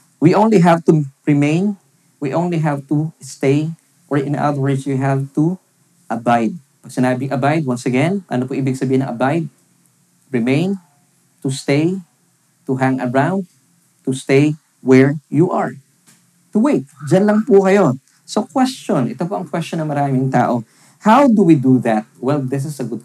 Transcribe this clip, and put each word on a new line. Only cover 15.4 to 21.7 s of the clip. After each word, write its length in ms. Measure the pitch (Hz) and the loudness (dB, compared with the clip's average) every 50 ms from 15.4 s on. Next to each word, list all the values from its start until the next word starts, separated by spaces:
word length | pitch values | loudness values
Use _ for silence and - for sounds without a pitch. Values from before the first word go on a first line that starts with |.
| 175 185 | 2 2
are. 240 | - 226 185 - - 135 - _ _ _ _ _ _ _ _ _ _ _ _ _ - | 0 -2 -4 -4 -8 -12 -18 _ _ _ _ _ _ _ _ _ _ _ _ _ -2
To 80 | 208 220 | 0 0
wait. 240 | 302 262 147 135 - _ - 151 139 | 2 0 0 -4 -6 _ -14 -4 0
Diyan 160 | 151 190 202 208 | 2 2 4 4
lang 120 | 208 214 214 | 2 2 2
po 240 | - 196 196 190 190 | 4 4 4 6 6
kayo. 320 | 190 208 190 139 - 131 _ _ _ _ _ | 4 4 4 2 0 -2 _ _ _ _ _
So 240 | - - 208 208 - | -8 -6 -6 -6 -4
question, 640 | - 277 254 262 - - - - 208 147 120 113 | -2 0 0 0 -2 -6 -6 -4 -2 -2 -2 -2
ito 160 | 110 - 175 170 | -4 -6 -6 -6
po 80 | 196 | -6
ang 120 | 180 185 - | -8 -8 -6
question 360 | - 170 165 - - 165 156 | -8 -8 -8 -6 -6 -6 -6
ng 40 | 151 | -4
maraming 440 | 143 143 143 139 135 127 135 131 | -4 -2 -2 -2 0 -2 -2 0
tao. 320 | 135 127 117 - 107 - - _ _ _ _ _ _ _ - | 0 0 0 0 -2 -4 -6 _ _ _ _ _ _ _ 2
How 240 | 208 226 262 285 277 | 2 4 4 4 4
do 160 | 220 202 196 | 4 4 4
we 160 | 165 160 139 | 4 4 4
do 200 | 131 131 | 4 4